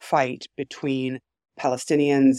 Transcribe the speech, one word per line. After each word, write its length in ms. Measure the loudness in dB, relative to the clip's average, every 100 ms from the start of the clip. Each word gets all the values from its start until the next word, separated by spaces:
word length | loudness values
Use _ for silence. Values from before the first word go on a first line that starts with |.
fight 460 | -2 0 0 -4 -12 -12
between 600 | -12 -8 -4 -4 -4 -8 -12 _ _ -6
Palestinians 760 | -4 -4 0 0 2 4 4